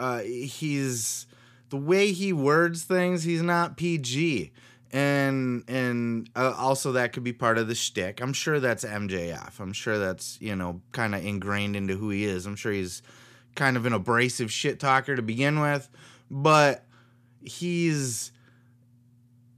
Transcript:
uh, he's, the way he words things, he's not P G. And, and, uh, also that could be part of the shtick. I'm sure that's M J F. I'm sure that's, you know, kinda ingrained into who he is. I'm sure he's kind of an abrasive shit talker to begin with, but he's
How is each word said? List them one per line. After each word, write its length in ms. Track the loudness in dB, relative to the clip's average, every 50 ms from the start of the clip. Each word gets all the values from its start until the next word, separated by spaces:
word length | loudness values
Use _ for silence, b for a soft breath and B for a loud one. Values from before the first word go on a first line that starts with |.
uh, 180 | -4 -4 -4 -4 -4
he's, 1040 | -6 -6 -6 -8 -8 -8 -6 -4 -2 -2 0 -2 -2 -2 -4 -4 -4 -6 -8 -10 b b b b b b b b -8
the 60 | -8
way 340 | -4 0 2 4 4 4 4
he 220 | 2 0 0 0 0
words 500 | 2 4 4 6 6 4 4 2 -2 -2
things, 400 | 0 2 2 2 2 2 0 0
he's 200 | 0 0 0 2
not 340 | 2 2 2 2 0 -2
P 220 | -2 -2 -2 0 -2
G. 520 | -2 -2 -2 0 0 0 0 0 -2 -6 B B B B B B B -6 -2
And, 720 | 0 2 2 2 2 2 2 2 0 0 0 -2 -4 -4 -4
and, 600 | -2 -2 0 0 0 0 0 -2 -2 -4 -6 -6 -2
uh, 180 | 0 0 2 2
also 360 | 2 2 2 2 2 0 0 2
that 220 | 2 2 0 -2
could 100 | -4 -6
be 80 | -6 -4
part 240 | 0 2 2 4
of 100 | 4 2
the 80 | 0 -2
shtick. 460 | -2 -4 -4 -2 -2 -4 -4 -4 -6
I'm 140 | -6 -4 -4
sure 260 | -4 -2 0 0 2
that's 240 | 2 2 0 0 -2
M 240 | -4 -4 -4 -4 -2
J 220 | -2 -2 -2 -4
F. 280 | -6 -8 -10 -14 -14 -12
I'm 140 | -10 -8 -8
sure 260 | -6 -2 -2 0 0
that's, 380 | 0 -2 -2 -4 -8 -12 -12 -10
you 140 | -8 -6 -4
know, 280 | -4 -4 -4 -6 -8 -12 _ -4
kinda 260 | -2 -2 -2 -2 -2
ingrained 580 | -4 -4 -4 -4 -2 -2 -2 0 0 -2 -2
into 200 | -2 -2 -2 -2
who 140 | -2 -2 -2
he 140 | -2 0 0
is. 200 | 0 -2 -2 -4
I'm 120 | -6 -8
sure 160 | -6 -4 -4 -2
he's 280 | -2 -4 -4 -8 -12 B B B B B B B B B B _
kind 220 | 0 0 2 2
of 100 | 2 2
an 80 | 0 0
abrasive 580 | 0 2 2 4 4 4 2 0 -2 -4 -4 -4
shit 260 | -2 -2 -2 -2 -2
talker 380 | 2 2 2 2 2 0 -2
to 60 | -2 -2
begin 380 | -2 0 0 2 2 2 2
with, 280 | 2 0 0 -2 -4 -8 B B B B B B B -12
but 540 | -6 0 4 6 8 8 8 8 6 2 -4 b b b b b b b b b b b -18
he's 920 | -16 -10 -6 -4 -2 0 2 2 2 2 2 0 -2 -4 -6 -8 -10 b b b b b b b b b b _ _ _ _ _ _ _ _ _ _ _ _ _ _ _